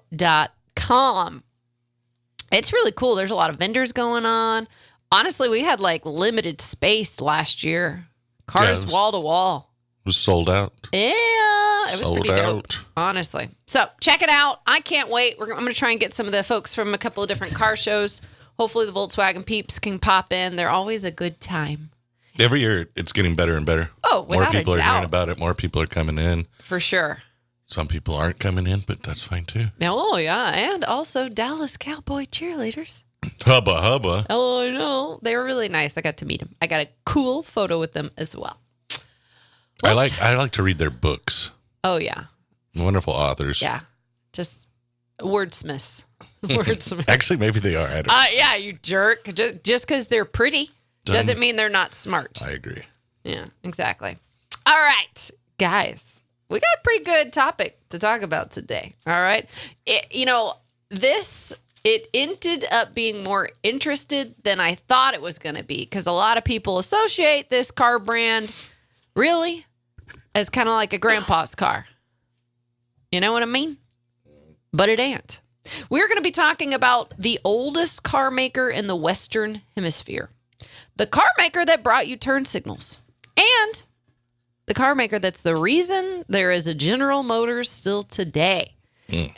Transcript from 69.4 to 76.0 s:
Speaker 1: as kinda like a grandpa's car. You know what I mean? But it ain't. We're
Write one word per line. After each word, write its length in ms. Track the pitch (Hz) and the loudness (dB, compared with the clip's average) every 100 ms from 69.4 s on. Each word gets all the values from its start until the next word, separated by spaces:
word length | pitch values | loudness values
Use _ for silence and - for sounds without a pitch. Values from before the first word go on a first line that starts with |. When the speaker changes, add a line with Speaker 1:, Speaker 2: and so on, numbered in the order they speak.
| 339 339 - _ _ - - - _ | 0 -4 -12 _ _ -20 -20 -20 _
Speaker 1:
as 160 | 208 196 | -2 0
kinda 220 | 254 226 | 0 2
like 200 | 220 208 | 2 0
a 60 | 190 | 0
grandpa's 560 | 226 214 202 165 - | 2 2 2 0 0
car. 320 | - 196 - - _ _ _ _ _ _ _ _ _ _ _ _ | -2 -2 -2 -8 _ _ _ _ _ _ _ _ _ _ _ _
You 100 | 180 | 0
know 120 | 208 | 2
what 100 | 233 | 0
I 40 | 233 | 0
mean? 320 | 262 311 277 _ _ _ _ _ _ _ _ _ | -2 -4 -8 _ _ _ _ _ _ _ _ _
But 160 | 156 208 | 2 2
it 120 | 220 | 2
ain't. 400 | 269 285 - - _ _ - - - | 0 -4 -10 -18 _ _ -16 -14 -2
We're 200 | 285 | 2